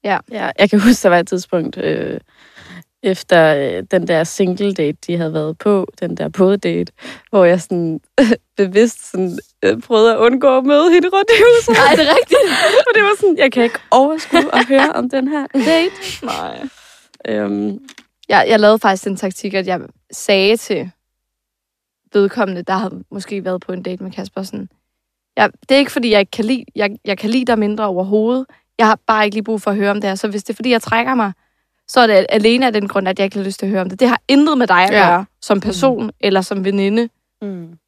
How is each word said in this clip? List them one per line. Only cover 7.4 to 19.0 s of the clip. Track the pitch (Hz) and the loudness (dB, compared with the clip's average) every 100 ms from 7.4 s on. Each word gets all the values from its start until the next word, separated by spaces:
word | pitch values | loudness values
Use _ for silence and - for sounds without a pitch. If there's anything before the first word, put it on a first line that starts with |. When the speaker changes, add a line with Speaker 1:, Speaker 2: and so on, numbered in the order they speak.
Speaker 2:
jeg | 175 175 | 4 4
sådan, | - 175 165 160 _ - | -2 -4 -4 -6 _ 0
<laughs> | 233 - _ - | 2 2 _ -4
bevidst | 190 196 233 - - | 0 2 2 -2 -10
sådan, | 185 185 175 - _ | -6 -4 -6 -14 _
øh, | 190 226 | -2 -2
prøvede | - 226 226 | 0 2 4
at | 220 | 4
undgå | 233 254 269 262 | 2 4 2 2
at | |
møde | 262 294 339 | 4 4 6
hende | 349 359 | 4 2
rundt | 392 415 | 0 2
i | 453 | 6
huset. | 466 466 453 453 | 6 6 4 4
Speaker 1:
Ej, | 523 | 4
det | - 294 | 4 4
er | |
rigtigt. | 508 - 554 403 262 330 | 2 2 2 2 2 2
Speaker 2:
<laughs> | 453 508 | 4 4
Og | |
det | 440 | 2
var | 415 415 | 2 2
sådan, | 403 339 | 0 2
"Jeg | 269 | 0
kan | 254 | 2
ikke | 233 - _ | -2 -2 _
overskue | 240 277 320 - 339 302 | 4 4 0 0 0 2
at | - | -2
høre | 247 269 294 | 2 2 2
om | - 247 | -2 -4
den | 269 262 | -4 -2
her | 302 277 | -4 -4
date." | 277 254 330 359 - 381 - | -2 0 0 0 -6 -14 -12
Speaker 1:
Nej. | - 76 85 60 262 _ - _ _ _ - | -10 -8 -10 -12 -16 _ -20 _ _ _ -8
Speaker 2:
Øhm. | 107 202 101 208 202 - - _ _ - | -6 -4 -4 -6 -8 -16 -20 _ _ 0
Speaker 1:
Jeg, | 202 - | 0 2
jeg | 220 | 4
lavede | 208 220 | 4 4
faktisk | 208 190 | 0 -2